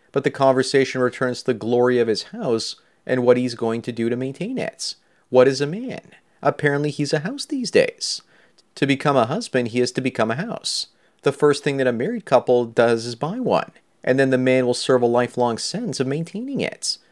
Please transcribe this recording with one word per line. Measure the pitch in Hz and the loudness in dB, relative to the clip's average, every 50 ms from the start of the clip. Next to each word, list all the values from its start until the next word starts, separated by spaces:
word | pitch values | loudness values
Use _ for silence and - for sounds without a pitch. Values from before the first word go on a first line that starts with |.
| _ _ | _ _
But | - 143 135 | -4 -2 -2
the | 143 | -2
conversation | - - 139 135 131 131 131 - - 135 135 - - 131 | 0 4 4 4 4 4 2 2 2 2 2 2 0 0
returns | 127 123 - - 135 127 123 - | -2 -2 0 -2 -2 -2 -2 -4
to | - | -2
the | - 123 104 | -2 -2 -2
glory | 110 113 123 123 123 123 127 120 | 0 0 2 4 4 4 4 2
of | 117 | 2
his | 113 107 95 - | 2 0 -2 -4
house | - - 233 220 139 113 113 - - - - _ _ _ _ _ | -10 -10 -6 -4 -2 -2 -2 -4 -6 -10 -14 _ _ _ _ _
and | - 127 127 120 | -4 -2 2 4
what | 123 123 | 4 4
he's | 123 127 123 117 | 4 2 -2 -4
going | 113 117 113 113 117 113 | -4 -4 -4 -4 -4 -6
to | 131 | -8
do | 117 117 113 117 | -6 -4 -2 -2
to | 120 | -2
maintain | 123 131 135 135 - 170 226 262 | -2 -4 -8 -8 -8 -10 -8 -6
it. | 240 - - - - - - - - _ _ _ _ _ _ | -6 -6 -8 -8 -10 -12 -12 -12 -14 _ _ _ _ _ _
What | 120 127 127 | 4 4 4
is | 135 135 123 | 4 4 0
a | 143 | -4
man? | 143 170 214 254 247 - - - - - _ _ _ _ _ | -4 -4 -8 -8 -10 -12 -12 -14 -20 -20 _ _ _ _ _
Apparently | - 143 143 - 151 147 143 143 147 151 | -2 -2 -2 0 0 0 0 0 -2 -4
he's | 143 - 147 139 - | -4 -4 -2 -2 -2
a | 151 | -2
house | 143 196 277 277 - | -4 -6 -10 -10 -10
these | - 302 262 240 - | -8 -6 -6 -6 2
days. | - 202 - - - - - - - - - _ _ _ _ _ _ _ _ _ _ | 2 2 2 2 -2 -8 -8 -8 -8 -10 -12 _ _ _ _ _ _ _ _ _ _
To | - 147 | -2 0
become | 139 139 135 - 151 139 | 0 0 0 2 2 4
a | 131 113 | 4 2
husband, | 113 151 226 233 - - 127 120 | 2 0 -4 -6 -2 -2 -2 -2
he | 113 113 123 | 0 0 0
is | 120 120 | -2 0
to | - - | -2 -4
become | 127 131 - - 113 110 | -4 -4 -2 0 -2 -2
a | 113 | -2
house. | 139 196 240 - - - - - - - - _ _ _ _ _ _ | -4 -6 -8 -10 -8 -8 -6 -6 -6 -8 -10 _ _ _ _ _ _
The | - 143 | -2 -2
first | 135 - 151 147 143 143 - | 0 4 2 2 2 2 -2
thing | 151 139 | -4 -2
that | 135 131 | 0 0
a | 127 | 0
married | 120 113 127 196 240 226 - | 0 0 -4 -4 -6 -8 0
couple | - 143 120 - - 123 123 120 | 4 4 4 4 4 2 2 2
does | 117 113 - 117 120 117 113 110 | 2 2 2 4 4 4 0 -2
is | 120 120 | -6 -8
buy | - 135 156 202 254 | -6 -6 -6 -6 -6
one, | 254 156 95 78 - - _ - _ _ _ _ - | -2 0 0 0 0 -4 _ -20 _ _ _ _ -2
and | - 131 | 0 2
then | 135 135 131 | 2 4 2
the | 131 127 | 2 2
man | 127 131 127 131 127 | 2 4 4 4 2
will | 123 120 | 2 0
serve | - - - 131 123 120 | -2 0 2 2 4 4
a | |
lifelong | 120 120 120 123 120 - 123 123 120 117 110 | 2 2 2 0 0 -2 -2 -2 -2 -2 -4
sentence | - - - 208 247 196 135 - | -6 -8 -8 -6 -6 -6 -4 -4
of | 131 | -4
maintaining | 131 139 156 165 170 - 202 247 277 277 208 | -4 -2 -4 -6 -8 -10 -10 -10 -8 -6 -4
it. | 90 - - - - - - - _ _ | -4 -6 -6 -8 -8 -8 -8 -8 _ _